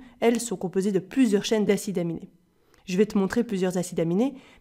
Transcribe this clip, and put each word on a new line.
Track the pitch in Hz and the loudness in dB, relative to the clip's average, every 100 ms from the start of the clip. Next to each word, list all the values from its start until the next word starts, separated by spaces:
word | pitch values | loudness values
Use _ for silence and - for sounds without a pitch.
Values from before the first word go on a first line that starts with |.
| - - | -8 -2
elles, | 233 240 | 2 2
sont | 233 185 | -2 -6
composées | 185 190 196 | -4 0 0
de | 190 | 0
plusieurs | 185 - 247 202 - | 0 2 4 2 2
chaînes | 220 208 | 0 2
d'acides | 196 208 185 | 0 -2 -4
aminés. | 170 165 - _ _ _ _ _ - | -4 -6 -12 _ _ _ _ _ -2
Je | 180 | 2
vais | 208 | 2
te | 208 | 2
montrer | 190 - | 0 0
plusieurs | 233 196 185 180 | -2 -2 -2 -2
acides | 170 170 | -4 -2
aminés, | 165 180 262 269 - - | 0 0 0 -4 -18 -6